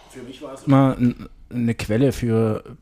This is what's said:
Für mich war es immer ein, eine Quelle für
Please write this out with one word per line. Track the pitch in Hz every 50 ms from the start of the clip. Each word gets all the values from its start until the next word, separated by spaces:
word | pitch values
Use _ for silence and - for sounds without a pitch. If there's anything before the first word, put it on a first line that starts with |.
| - -
Für | - 131 120
mich | - 139 -
war | 302 - 190
es | - -
immer | 143 135 135 139 135 - -
ein, | 123 120 120 - 104 - - - - - -
eine | 123 117 117 113
Quelle | - - - 107 117 143 131
für | 110 - 123 117 113 113 113 110 107 - - - 123 -